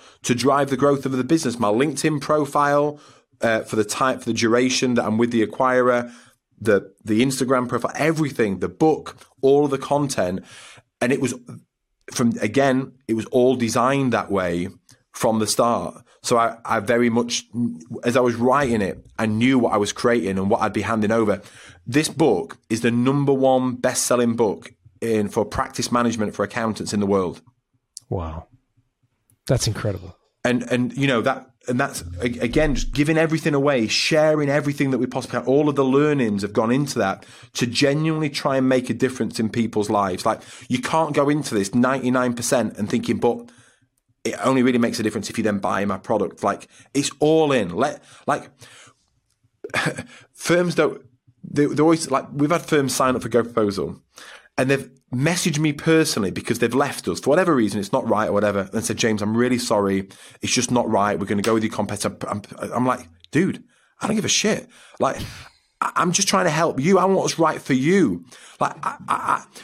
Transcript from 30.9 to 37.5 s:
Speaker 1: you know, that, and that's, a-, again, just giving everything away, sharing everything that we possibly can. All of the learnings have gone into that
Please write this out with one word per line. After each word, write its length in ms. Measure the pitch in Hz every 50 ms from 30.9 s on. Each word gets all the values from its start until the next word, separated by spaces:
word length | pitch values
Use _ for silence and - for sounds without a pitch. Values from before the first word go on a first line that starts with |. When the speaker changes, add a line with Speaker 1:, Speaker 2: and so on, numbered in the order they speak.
| 117 135
Speaker 1:
you 100 | 135 139
know, 140 | 127 110
that, 280 | 104 135 127 - - - _ _ _ -
and 120 | 123 123
that's, 220 | 139 - - - - - - -
a-, 180 | 123 123 120 -
again, 340 | 120 120 - 151 156 156 127
just 180 | - - - -
giving 240 | 131 147 151 160 160
everything 360 | 165 156 160 151 160 165 147
away, 340 | 139 139 147 143 123 110 104
sharing 600 | - - - - 160 156 156 156 156 151 147 139
everything 420 | 139 147 139 147 143 143 143 135
that 60 | 131 117
we 80 | 127
possibly 340 | 123 - 131 - - - 120
can. 80 | 120 131
All 220 | 135 143 147 151
of 60 | 131
the 100 | 139 135
learnings 560 | 131 131 139 151 151 147 139 123 110 101 98
have 120 | 104 98 101
gone 180 | 123 113 113
into 280 | 123 143 147 143 - 120
that 260 | 101 95 95 - - - - - - -